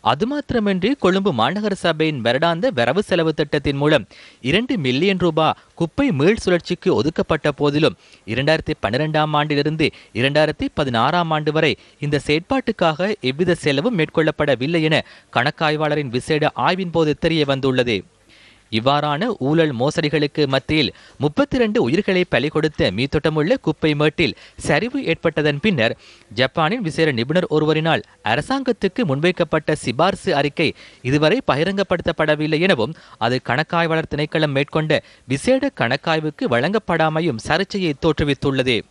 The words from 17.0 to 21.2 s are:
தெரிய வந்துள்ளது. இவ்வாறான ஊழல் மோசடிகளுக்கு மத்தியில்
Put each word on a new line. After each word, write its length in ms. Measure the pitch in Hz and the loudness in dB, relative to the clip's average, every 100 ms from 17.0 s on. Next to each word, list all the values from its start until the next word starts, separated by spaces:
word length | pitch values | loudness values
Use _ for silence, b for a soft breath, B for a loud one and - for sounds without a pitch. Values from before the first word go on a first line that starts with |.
| 156 143 165 | 0 0 0
தெரிய 200 | 160 139 | 0 0
வந்துள்ளது. 440 | 135 135 131 120 101 - _ _ b b b b 110 | 0 0 0 0 -2 -4 _ _ b b b b -2
இவ்வாறான 460 | 123 143 147 147 240 - 135 | 2 2 0 -2 -2 -2 0
ஊழல் 240 | 160 156 117 | 2 0 0
மோசடிகளுக்கு 640 | 135 175 160 156 143 - 143 | -2 0 -2 0 -2 0 0
மத்தியில் 360 | 135 - 156 127 B B B | 0 0 0 0 B B B